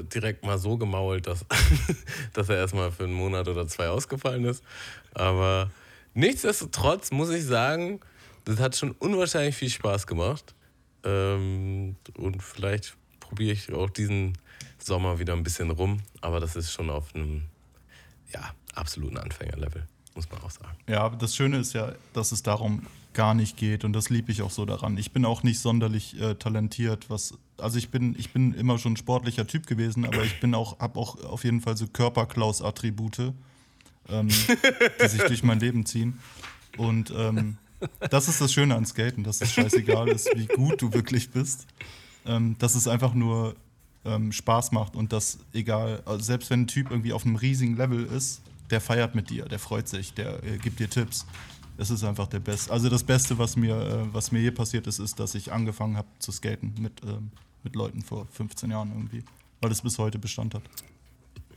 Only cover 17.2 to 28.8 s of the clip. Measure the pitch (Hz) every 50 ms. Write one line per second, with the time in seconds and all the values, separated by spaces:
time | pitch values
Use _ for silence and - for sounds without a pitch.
17.2 | 78 76 76 76 76 78 - _ _ - _ - _ - - - - - - -
18.2 | - - - - - - - - _ - - - 78 - - 76 73 69 - -
19.2 | - - - - - 73 73 73 73 71 - - 80 - _ _ - - - -
20.2 | 85 - - 98 - 90 - - - - - - - - 107 104 107 113 117 117
21.2 | 120 110 - - 135 135 143 135 120 - - 117 110 - - - - - - 117
22.2 | 107 - 113 101 - 107 104 107 113 107 104 - - - - - - - - -
23.2 | 110 110 110 113 107 - - - 110 107 107 104 - 107 104 110 104 - 123 113
24.2 | 110 117 104 107 98 95 - - 104 101 101 - - 110 101 98 107 - - 135
25.2 | 120 113 117 - - 123 113 - - 120 117 117 113 110 110 107 - - - -
26.2 | 110 110 104 - - 113 107 107 107 107 - - 117 113 110 104 - - 107 104
27.2 | - - - - _ _ _ - - - 117 120 113 - - 127 123 120 117 -
28.2 | 117 - - 127 131 127 - 92 117 127 120 113